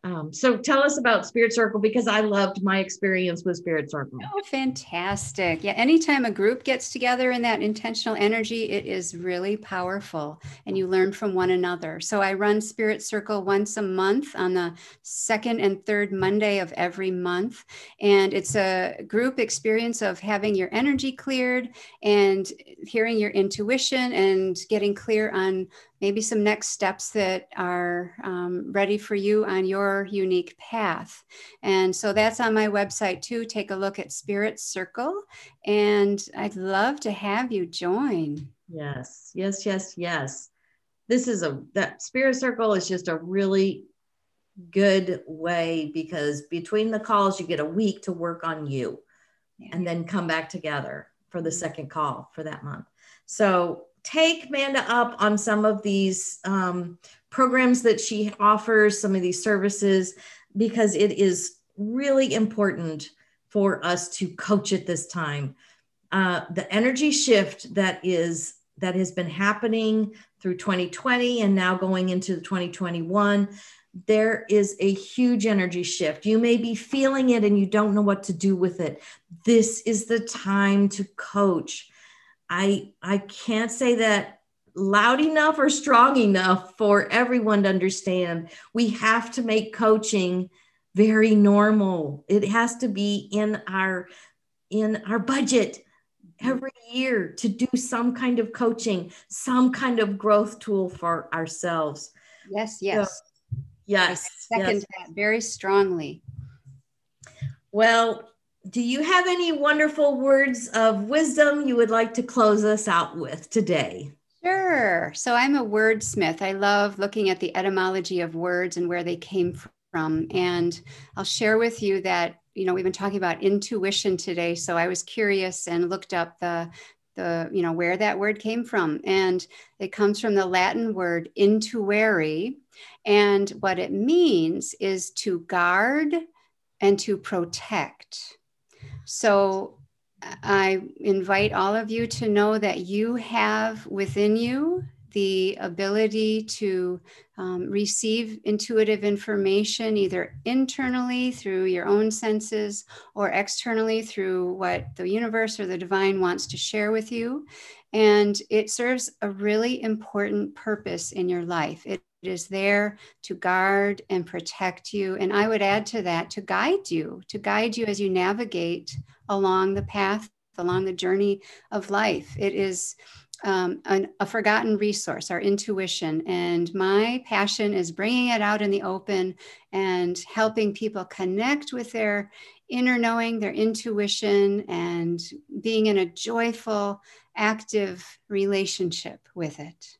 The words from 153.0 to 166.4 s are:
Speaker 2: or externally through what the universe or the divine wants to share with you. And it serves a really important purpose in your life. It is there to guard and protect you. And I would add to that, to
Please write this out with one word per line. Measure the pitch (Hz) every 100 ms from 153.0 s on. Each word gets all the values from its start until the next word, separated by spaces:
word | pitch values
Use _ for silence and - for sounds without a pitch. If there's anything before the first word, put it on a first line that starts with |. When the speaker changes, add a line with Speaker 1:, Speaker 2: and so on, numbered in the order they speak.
| - -
Speaker 2:
or | 196
externally | - 202 - 247 220 220 220
through | 220 - 190 185 180
what | 185 185 180 -
the | - 180
universe | 214 233 220 220 220
or | 190
the | 180
divine | 180 190 196 196
wants | 180 175 -
to | -
share | - 214 208
with | 220 220
you. | 233 233 277 302 - - - _
And | 214 214 208 208 202 -
it | 214 214
serves | - 247 254 247 _
a | 202
really | 190 208 214 233 254
important | 226 220 214 202 202 208 294
purpose | - - 208 202 175 -
in | 196 180
your | 175
life. | 170 175 151 160
It | - 190 _ _
is | 180 180 -
there | 190 196 202 208 208 - _
to | -
guard | 170 180 185 190 196 202 196 -
and | 185 170
protect | 175 165 - 190 180 -
you. | 208 190 190
And | 190
I | 202 220
would | 220
add | 196 208 214
to | 233
that, | 180 170 170
to | -